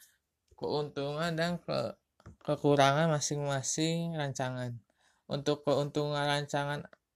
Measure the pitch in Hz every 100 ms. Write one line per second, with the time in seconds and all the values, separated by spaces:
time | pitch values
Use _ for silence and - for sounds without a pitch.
0 | - _ _ _ _ - - 139 147 143
1 | 139 147 170 160 170 175 - 135 120 -
2 | _ _ - - - 147 147 143 139 143
3 | 165 147 - 147 143 139 123 - 160 170
4 | 165 160 143 135 127 127 123 120 _ _
5 | _ _ - 143 139 147 - 135 143 147
6 | 147 147 147 143 143 143 143 147 - -
7 | _